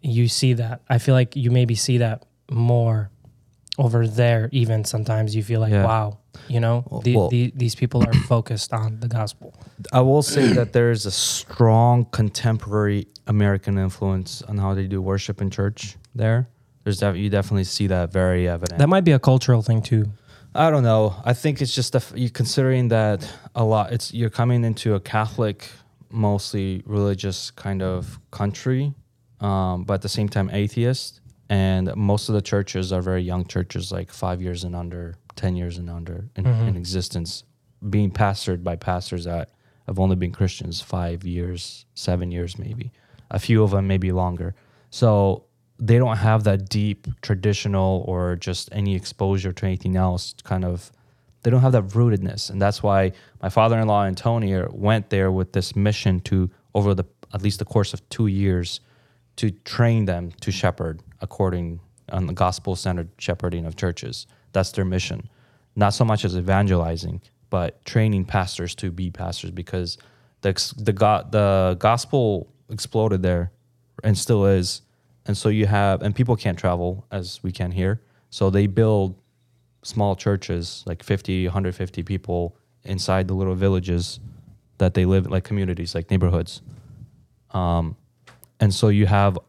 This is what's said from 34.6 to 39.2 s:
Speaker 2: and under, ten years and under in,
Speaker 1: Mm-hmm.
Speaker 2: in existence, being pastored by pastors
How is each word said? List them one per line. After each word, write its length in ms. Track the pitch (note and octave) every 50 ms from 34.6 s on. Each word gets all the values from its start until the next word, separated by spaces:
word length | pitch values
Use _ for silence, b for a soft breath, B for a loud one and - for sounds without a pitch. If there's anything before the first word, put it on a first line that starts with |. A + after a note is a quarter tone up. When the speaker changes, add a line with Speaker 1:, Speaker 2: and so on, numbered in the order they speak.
| F#2
Speaker 2:
and 120 | F2 F2
under, 400 | F2 F2 F2 F2 F2 F2 E2+ F2 - _ _ -
ten 200 | - - F#2 F2+
years 220 | F2+ F2 F2 E2+
and 120 | F2+ F2 E2+
under 400 | E2+ E2+ E2+ E2+ F2 - G2 B2 _
in, 100 | - F#2+
Speaker 1:
Mm-hmm. 220 | B2+ A#2+ A2 A2+ A#2
Speaker 2:
in 60 | G2+
existence, 680 | F2 E2+ F2 F#2+ F#2 F2 - - F2 E2+ E2 - - - _ _ _ _ _ _ _ - G#2
being 200 | G2 A2 G#2 G2
pastored 520 | F2+ - G#2+ G2 G2 G2 - - F#2 E2+ F2
by 120 | F2+ E2+
pastors 480 | E2+ - - F2+ F2+ F2+ - - F2